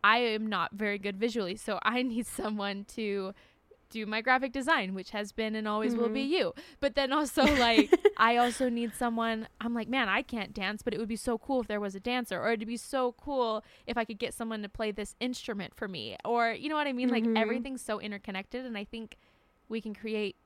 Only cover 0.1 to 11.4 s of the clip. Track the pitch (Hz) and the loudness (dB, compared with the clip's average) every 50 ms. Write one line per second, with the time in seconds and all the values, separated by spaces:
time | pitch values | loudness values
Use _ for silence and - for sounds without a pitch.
0.1 | 220 240 247 233 214 214 220 220 208 180 170 - - 196 214 208 202 202 196 202 | 6 6 4 2 0 0 -2 -2 -2 -2 -2 -4 -4 -2 -2 0 -2 -2 -4 -6
1.1 | 196 190 220 240 220 233 202 175 190 220 - - 202 180 - 220 226 247 254 262 | -2 0 -2 0 0 0 -2 -2 -4 -6 -4 -4 -4 0 0 0 0 2 0 0
2.1 | 226 233 226 - - - - 214 214 208 202 202 196 202 202 - - - 220 208 | -2 -2 -4 -4 -6 -4 -4 -2 -2 -2 -2 -4 -4 -6 -8 -10 -8 -4 -4 -2
3.1 | 196 196 190 190 202 - - - _ _ _ _ - _ _ _ - 220 214 202 | -2 -2 -4 -6 -8 -12 -20 -20 _ _ _ _ -20 _ _ _ -8 -6 -4 -2
4.1 | 214 220 226 262 254 254 262 269 240 277 254 277 330 285 202 185 196 190 180 - | -4 -2 4 4 4 4 4 0 -2 -2 2 4 2 2 2 -2 -4 -6 -6 -6
5.1 | - 208 214 202 - - 220 220 214 220 220 214 214 214 220 226 240 226 233 226 | -6 -6 -6 -6 -4 -4 -2 -2 -2 -2 -2 0 0 2 2 2 2 2 2 2
6.1 | 214 220 220 269 330 370 240 170 - - - - - _ - 277 - 277 277 254 | 2 0 0 2 2 2 2 0 -2 -6 -18 -20 -8 _ -2 0 2 2 0 2
7.1 | 269 302 302 254 - - 262 294 294 269 240 233 226 254 - - - - - 415 | 2 2 2 2 4 6 6 6 8 6 6 6 8 6 8 6 6 6 6 4
8.1 | 415 - 220 233 233 240 240 247 233 - 262 247 233 233 233 226 - - 247 240 | 6 6 4 6 6 6 4 4 2 0 0 0 2 0 -2 -4 -2 -2 -2 -2
9.1 | 233 226 226 226 226 220 226 - _ _ - 233 233 233 226 - 247 269 240 196 | 0 0 0 0 -2 -2 -6 -10 _ _ -4 -4 -2 -2 -2 -2 0 0 2 2
10.1 | 190 226 277 - - 226 196 - - - 190 190 208 214 - 247 208 170 233 208 | 2 0 0 -2 -4 -6 -6 -6 -6 -4 -4 -4 -4 -2 -4 -4 -2 -2 -4 -4
11.1 | 226 214 - - 233 220 | -4 -4 0 -2 -2 -2